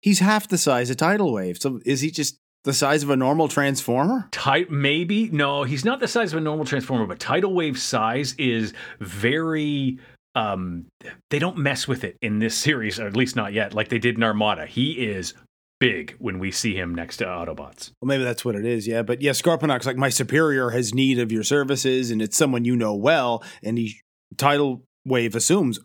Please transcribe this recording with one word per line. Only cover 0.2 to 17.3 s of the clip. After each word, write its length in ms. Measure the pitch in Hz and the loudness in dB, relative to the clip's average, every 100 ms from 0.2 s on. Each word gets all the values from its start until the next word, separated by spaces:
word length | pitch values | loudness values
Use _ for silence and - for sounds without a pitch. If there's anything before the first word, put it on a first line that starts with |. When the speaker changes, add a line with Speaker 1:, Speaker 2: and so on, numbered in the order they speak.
Speaker 1:
half 280 | 185 214 208 | 6 4 2
the 100 | 180 | 0
size 320 | - 123 123 | 2 2 2
of 60 | 131 | 0
Tidal 360 | 160 208 185 | 2 4 2
Wave. 260 | 110 92 87 | 0 -2 -4
So 200 | 139 123 | -4 -2
is 160 | 120 135 | -2 0
he 100 | 151 | 0
just 280 | 160 143 - _ _ | -2 -4 -6 _ _
the 80 | - | -2
size 300 | 139 139 151 | 0 2 2
of 80 | 143 | 2
a 60 | 135 | 2
normal 320 | 131 151 156 | 4 2 2
Transformer? 800 | 151 139 135 - 120 160 254 196 | 2 0 0 0 2 2 0 -4
Speaker 2:
Ti-, 360 | - 139 143 180 | -4 2 2 2
maybe. 580 | 143 139 151 175 202 226 | 0 2 0 0 0 0
No, 340 | 151 143 143 | 2 0 0
he's 200 | 131 139 | -2 -2
not 160 | 196 262 | -2 0
the 80 | 254 | -2
size 240 | 233 208 | 0 0
of 60 | 156 | 0
a 20 | |
normal 220 | 156 156 | -2 -2
Transformer, 420 | 139 139 131 127 101 | -2 -2 0 0 0
but 120 | 90 | -4
Tidal 340 | - 147 196 | 0 2 4
Wave's 280 | 180 156 131 | 2 0 -2
size 520 | - 127 110 123 139 - | -2 0 0 0 -4 0
is 340 | 131 113 107 - - - | 0 2 -2 -6 -16 -12
very, 1000 | 98 92 113 147 165 156 151 143 135 127 - - _ | -12 -2 0 2 0 0 0 0 0 -4 -12 -20 _
um, 520 | 131 110 95 92 87 85 _ - - _ | -2 -2 -2 -4 -6 -10 _ -20 -20 _
they 80 | 143 | -2
don't 200 | 170 180 | -2 -2
mess 280 | 139 131 - | -4 -4 -4
with 160 | 131 | -4
it 120 | 95 - | -6 -8
in 160 | 113 107 | -4 -2
this 160 | 113 | -2
series, 440 | 113 - 143 107 101 | 0 0 0 -2 -6
or 60 | 104 | -4
at 100 | 104 | -2
least 200 | 127 123 | 0 -2
not 160 | 101 | -4
yet, 220 | 104 101 | -2 -2
like 140 | 104 110 | -2 -2
they 100 | 117 | 0
did 180 | 120 110 | 0 0
in 60 | |
Armada. 440 | 113 104 107 95 76 | 0 2 0 -2 -4
He 260 | - 139 | -2 -2
is 420 | 156 113 98 90 - _ _ _ _ | -2 -4 -4 -8 -12 _ _ _ _
big 340 | 127 92 73 - | 0 0 -8 -8
when 200 | 113 92 | -6 -4
we 120 | 95 | -4
see 240 | - 117 | -4 -4
him 200 | 95 90 | -4 -4
next 220 | 85 82 - | -6 -8 -6
to 60 | |
Autobots. 680 | 98 | -6